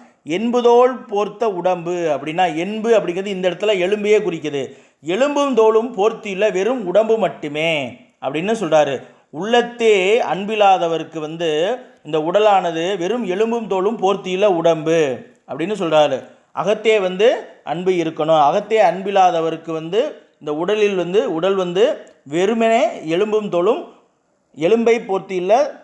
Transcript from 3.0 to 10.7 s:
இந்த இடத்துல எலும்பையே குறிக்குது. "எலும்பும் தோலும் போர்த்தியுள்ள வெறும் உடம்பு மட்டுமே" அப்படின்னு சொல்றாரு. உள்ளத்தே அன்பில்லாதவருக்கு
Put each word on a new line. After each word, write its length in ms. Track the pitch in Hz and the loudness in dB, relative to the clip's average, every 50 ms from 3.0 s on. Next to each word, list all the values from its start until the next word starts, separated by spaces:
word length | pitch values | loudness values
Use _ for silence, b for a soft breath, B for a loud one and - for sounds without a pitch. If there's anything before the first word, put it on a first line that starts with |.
| 175 175 170 185 196 | 2 0 -4 -4 -6
இந்த 240 | 208 196 180 185 180 | -6 -4 -2 -2 -2
இடத்துல 280 | 170 160 208 214 208 | -2 0 0 0 0
எலும்பையே 420 | 185 175 190 208 208 202 208 214 208 | 0 0 0 0 0 2 2 2 2
குறிக்குது. 480 | 170 185 170 156 147 147 139 139 131 B B B B B B _ 139 | 2 0 -4 -4 -6 -6 -6 -6 -6 B B B B B B _ -6
"எலும்பும் 500 | 151 180 226 269 294 285 285 285 277 254 | -4 0 0 0 0 2 0 0 2 2
தோலும் 420 | 220 220 220 220 220 226 254 - | 4 4 4 4 2 0 -2 -2
போர்த்தியுள்ள 560 | 185 202 226 226 208 - 208 190 180 214 214 | 0 0 0 0 -2 -8 -8 -4 -2 0 0
வெறும் 340 | 175 185 196 233 269 254 196 | 0 0 -2 -2 -2 -4 -4
உடம்பு 320 | 175 180 208 220 220 226 | 0 2 2 2 2 2
மட்டுமே" 800 | 220 190 160 - - 165 147 147 151 160 165 160 147 131 117 - - _ _ _ _ | 0 0 -2 -4 -6 -10 -8 -4 -4 -2 -2 -2 -2 -4 -6 -10 -14 _ _ _ _
அப்படின்னு 320 | 131 135 147 156 180 208 226 | -8 -6 -4 -4 -2 -2 -2
சொல்றாரு. 480 | 220 190 156 156 151 147 139 135 113 B B B B B _ | -2 0 2 4 4 4 2 -2 -6 B B B B B _
உள்ளத்தே 920 | - 147 190 220 240 240 - 240 - - 233 220 214 190 180 196 220 247 - 135 160 | -12 -8 -2 0 2 2 0 0 -2 0 2 4 4 4 4 2 2 2 0 0 -4
அன்பில்லாதவருக்கு 840 | 185 202 196 220 214 202 196 | -4 -4 -4 0 4 4 4